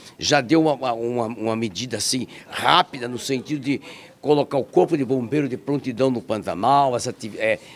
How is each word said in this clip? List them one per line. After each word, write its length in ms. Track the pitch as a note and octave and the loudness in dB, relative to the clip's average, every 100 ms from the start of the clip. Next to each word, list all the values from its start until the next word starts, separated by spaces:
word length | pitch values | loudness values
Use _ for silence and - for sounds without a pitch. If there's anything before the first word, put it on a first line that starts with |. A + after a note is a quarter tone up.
| - - | -20 -10
já 220 | B2 C#3+ | 0 2
deu 220 | A#2 D#3+ | 4 4
uma, 300 | D#3 C3+ B2+ | 4 0 -2
uma, 320 | A#2 A#2+ A#2+ A2 | -2 -2 -2 -4
uma 300 | A#2 A2 A2+ | -4 -2 -2
medida 420 | A2+ F2 B2+ A2 | -4 -6 -6 -4
assim 280 | - C3 A2+ - - | -2 -4 -6 -12 -14
rápida 580 | - B2+ E3 F3 C#3 A#2+ | -2 4 4 4 -4 -8
no 120 | B2 | -6
sentido 420 | - C3+ - D3 | -4 -4 -4 -4
de 220 | C3+ C3+ - - - - | -2 -4 -6 -18 -20 -6
colocar 380 | C3+ D3 C3+ C#3 | 2 2 2 -2
o 60 | |
corpo 340 | A#2 - E3+ D#3+ | 0 2 4 2
de 60 | |
bombeiro 440 | B2 C3 A2+ D3+ C#3 | 0 -2 0 -2 -2
de 80 | B2 | -4
prontidão 540 | - C#3+ C3+ A#2 C3+ | -4 -4 -4 0 0
no 100 | A#2+ | 0
Pantanal, 720 | - A2 F#2 E2+ A2+ C#3 C#3 | -2 -4 -4 -2 4 4 4
as 140 | A#2+ B2 | 0 -4
ati-, 300 | - A2 G2+ | -8 -10 -2
é, 200 | A2 G#2 - | 0 0 -4